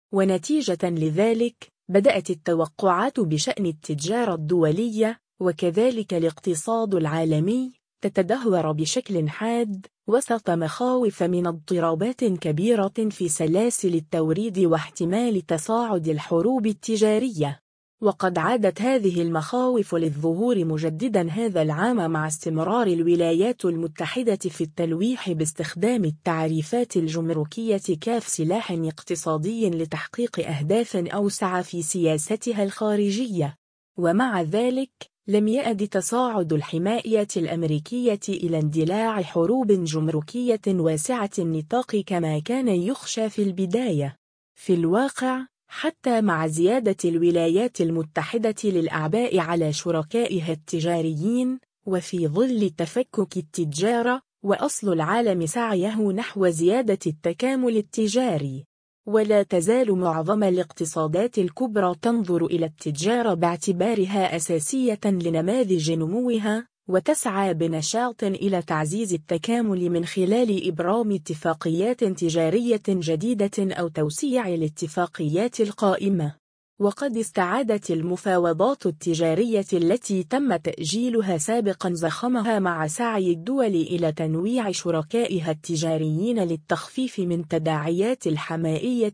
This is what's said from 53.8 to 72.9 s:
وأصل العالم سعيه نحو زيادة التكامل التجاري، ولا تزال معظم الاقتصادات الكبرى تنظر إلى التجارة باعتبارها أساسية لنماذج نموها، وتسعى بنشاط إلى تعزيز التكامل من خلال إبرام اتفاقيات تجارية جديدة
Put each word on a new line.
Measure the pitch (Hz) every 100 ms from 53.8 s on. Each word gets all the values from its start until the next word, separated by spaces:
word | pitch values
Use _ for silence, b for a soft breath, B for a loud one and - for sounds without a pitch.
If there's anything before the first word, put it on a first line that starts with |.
| 202 233 233 254 - _ 196
وأصل | 202 294 - 208
العالم | 165 156 214 233 180 165
سعيه | 240 233 196 190 214 208
نحو | 190 233 202 185
زيادة | 160 170 226 233 190 175
التكامل | 151 170 175 254 269 247 220
التجاري، | 208 - 214 226 254 160 143 135 151 _ _ _ -
ولا | 214 214 208
تزال | 196 185 165 240 247
معظم | 185 180 160 160 208
الاقتصادات | 196 180 170 - 160 - 156 170 233 -
الكبرى | 180 - 254 208 185 180
تنظر | 233 233 185 175 165
إلى | 175 160
التجارة | 156 - 147 175 240 233
باعتبارها | 175 170 170 - 175 196 220 185 202 185 165
أساسية | 160 170 156 262 254 214 214
لنماذج | 190 170 160 170 247 226 185 156
نموها، | 165 160 208 247 226 214 214 240 _ -
وتسعى | 185 269 302 254 196 196
بنشاط | 165 165 160 156 220 247 233
إلى | 202 196 196 185
تعزيز | 165 160 156 196 220
التكامل | 175 156 170 156 233 226 185 175
من | 175 170
خلال | - 180 220 247 190 175
إبرام | 160 170 220 220
اتفاقيات | 196 - 156 170 160 170 165 208 247
تجارية | 214 185 170 160 160 190 240 214
جديدة | 208